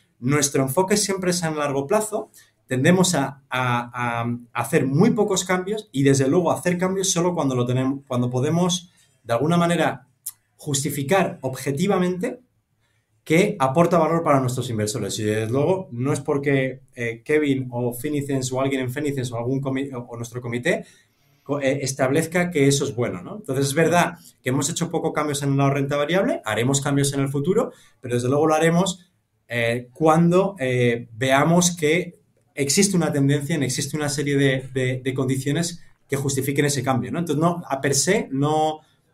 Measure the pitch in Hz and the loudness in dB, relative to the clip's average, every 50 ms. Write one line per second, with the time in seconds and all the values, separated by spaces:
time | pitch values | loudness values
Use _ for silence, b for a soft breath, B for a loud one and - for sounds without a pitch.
0 | b b b _ 120 131 147 147 139 139 - 143 135 131 135 185 185 190 208 202 | b b b _ -2 0 2 2 2 2 2 0 0 0 0 0 2 2 2 0
1 | - - 196 185 185 180 175 175 170 160 156 151 147 139 135 139 139 143 208 214 | 0 -2 -2 -2 -2 -2 -2 -2 -2 -4 -2 -2 -2 -2 -2 -2 -2 0 0 0
2 | 214 - 208 214 - b b b b b b b _ _ 127 127 135 170 185 185 | 0 -2 -6 -8 -8 b b b b b b b _ _ -2 2 4 4 6 6
3 | 175 - 175 147 135 135 - - _ _ 127 127 127 123 120 120 123 120 123 123 | 4 2 2 0 -2 -4 -6 -12 _ _ -4 -2 0 0 0 -2 -2 -4 -6 -6
4 | 120 120 120 117 117 120 120 - - - _ 117 - - 170 151 131 131 135 147 | -4 -2 -2 -2 -2 -4 -4 -6 -8 -8 _ -6 -4 0 0 0 2 2 2 4
5 | 208 247 - 208 202 - 190 175 - - 185 185 180 196 214 214 - - - 135 | 4 4 4 2 0 0 0 -2 0 0 -2 -2 -2 -4 -6 -8 -8 -8 -4 2
6 | 139 139 135 123 135 131 156 180 165 156 - - - 180 175 175 185 190 190 190 | 4 4 4 4 4 2 2 2 2 2 -2 0 0 -2 0 0 0 -2 -2 -2
7 | 190 - - 175 170 180 175 165 143 135 127 123 120 123 123 127 131 135 139 139 | -2 -2 0 0 0 0 0 0 -2 0 0 0 0 0 0 0 0 0 -2 -4
8 | - _ 127 123 123 120 123 127 127 151 165 170 180 185 175 180 b b b b | -6 _ -4 -2 -2 -2 -2 -2 0 0 2 2 2 0 0 -2 b b b b
9 | b b b b _ 113 117 117 139 160 175 175 170 170 170 156 151 135 123 - | b b b b _ -4 -2 0 0 2 2 2 2 2 2 0 0 -2 -2 -6
10 | - _ _ _ _ - - _ _ _ _ _ - 156 135 - - 135 - - | -12 _ _ _ _ -18 -18 _ _ _ _ _ -8 -4 -4 -2 -2 -4 -4 -4
11 | 139 135 190 196 175 - - - - 131 131 - - 143 139 143 185 202 196 185 | -2 0 2 2 2 0 -4 -6 -6 -6 -6 -4 -6 -4 -2 -2 0 0 2 2
12 | 180 180 185 175 180 - 247 - _ _ _ _ _ _ _ _ _ _ _ _ | 2 0 0 -2 -4 -6 -6 -8 _ _ _ _ _ _ _ _ _ _ _ _
13 | _ _ _ _ _ - 156 170 202 208 - - 135 135 135 170 170 165 180 165 | _ _ _ _ _ 2 4 4 4 2 2 0 0 2 4 4 4 4 4 4
14 | 156 151 165 170 - 156 143 135 127 123 - 127 117 - 113 107 107 104 - 95 | 4 2 2 0 2 2 2 2 2 0 -2 -4 -4 -4 -2 -2 -2 -2 -2 -4
15 | 101 98 - 110 107 104 107 110 110 107 123 139 147 165 190 190 190 - 123 117 | -4 -4 -4 -2 -2 0 0 0 -2 -2 0 0 2 2 0 -2 -4 -8 -8 -4
16 | 127 143 151 139 - - 147 139 139 147 139 135 131 131 127 - - _ _ 123 | -2 -2 -2 -2 -2 -2 -2 0 0 2 2 2 0 -2 -4 -8 -16 _ _ -8
17 | 117 117 117 117 - - 151 151 151 143 135 131 123 123 120 120 123 120 117 - | -6 -6 -6 -8 -4 0 2 2 2 2 0 0 -2 -4 -4 -4 -2 -2 -4 -4
18 | - 151 147 143 139 139 139 131 127 127 131 127 135 139 135 131 127 123 127 147 | -4 -4 -4 -4 -2 -2 -2 -2 -2 -2 -2 -2 0 0 0 -2 -2 -4 -4 -4
19 | 151 143 139 135 123 120 117 117 117 127 135 135 135 135 131 131 139 139 131 120 | -4 -4 -4 -4 -6 -6 -6 -6 -4 -2 -2 -2 -2 -4 -4 -4 -4 -6 -8 -10
20 | 123 - 120 117 120 117 - 123 120 117 117 123 123 170 175 - B B B B | -12 -12 -12 -12 -12 -10 -10 -10 -8 -6 -6 -2 -2 -2 -2 -2 B B B B
21 | B B B B _ _ _ _ _ - 147 139 139 131 135 139 139 127 - - | B B B B _ _ _ _ _ -6 -4 -2 0 0 0 0 -2 -6 -2 -2
22 | 135 127 143 160 160 160 175 180 175 175 170 147 139 139 139 139 139 113 107 117 | 0 2 2 0 0 0 0 0 0 0 2 4 4 4 4 2 0 -2 -2 -2
23 | 120 107 92 - - 151 202 214 - - 135 143 139 139 135 160 165 156 170 175 | -4 -4 -4 -8 -10 -12 -14 -12 -8 -4 -2 -2 0 0 2 2 2 4 4 2
24 | 160 170 B B B B B B _ 131 127 147 139 165 170 - 165 160 165 156 | 2 0 B B B B B B _ -2 0 0 -2 -2 -2 -4 -4 -2 -2 -2
25 | 160 156 147 151 147 147 143 143 143 139 135 139 139 139 139 143 135 135 147 143 | -2 -2 -2 -2 -2 -2 -2 -2 0 0 2 2 2 2 2 0 -2 -2 0 -2
26 | 147 147 175 190 208 262 - - - 107 107 107 117 131 135 135 - 147 139 139 | 0 0 2 2 2 0 -2 -2 -4 -4 -2 0 0 2 0 0 0 0 2 2
27 | 139 139 139 139 139 135 143 143 143 170 208 226 254 247 B B B B B B | 2 2 0 -2 -2 -2 -2 -2 0 2 2 2 0 0 B B B B B B
28 | - 123 120 120 120 127 139 147 160 160 156 156 165 165 170 170 190 190 - - | -6 -2 -2 0 0 2 2 2 4 4 4 4 4 4 4 4 2 0 -2 -8
29 | - _ _ _ _ _ _ _ _ _ 117 120 117 117 117 123 123 - - - | -14 _ _ _ _ _ _ _ _ _ -4 -2 0 0 0 -2 -6 -10 -6 2
30 | 156 160 156 170 170 170 175 185 196 196 - - 131 127 127 123 123 120 117 117 | 4 6 6 6 6 6 6 4 2 2 -2 -2 -2 0 2 2 2 2 2 0
31 | 120 - 113 107 131 131 135 139 151 165 170 180 175 175 175 - 156 147 160 180 | -4 -10 -8 -4 0 2 4 4 4 4 4 4 4 2 0 0 0 0 0 0
32 | 180 170 - _ _ _ _ _ _ _ _ 147 139 143 135 196 190 190 190 175 | -2 -6 -12 _ _ _ _ _ _ _ _ -4 -2 0 2 2 2 2 2 0
33 | 160 151 139 143 139 139 143 143 143 143 170 151 135 123 - 151 - - - 151 | 0 0 0 2 2 2 2 0 0 -2 -2 -2 -2 -2 -2 -4 -6 -6 -4 -4
34 | 147 143 143 151 139 143 143 139 143 135 131 131 131 - - 135 127 127 131 131 | -4 -4 -4 -4 -2 0 2 2 2 2 2 0 -4 -6 -4 -2 -2 -2 -4 -4
35 | - 127 123 139 135 127 135 135 - 143 147 165 170 170 - B B B B B | -4 -4 -4 -2 -2 -2 -2 -2 -2 -2 -2 -2 -2 -4 -6 B B B B B
36 | _ _ 139 135 139 139 139 135 123 143 143 151 147 143 143 135 113 139 131 117 | _ _ -4 -2 -2 -2 -2 -2 -2 -2 0 0 0 0 0 0 0 0 0 0
37 | 98 98 127 165 170 170 - 147 165 175 175 170 - - 139 - - 139 135 - | 0 -2 -4 -4 -2 -2 0 2 2 2 0 0 -4 -6 -6 -2 -2 0 0 2
38 | - 175 202 233 - - 135 135 143 151 156 156 156 156 156 156 B B B B | 2 2 2 0 0 -2 -2 -2 0 2 2 2 2 0 -2 -4 B B B B
39 | B _ | B _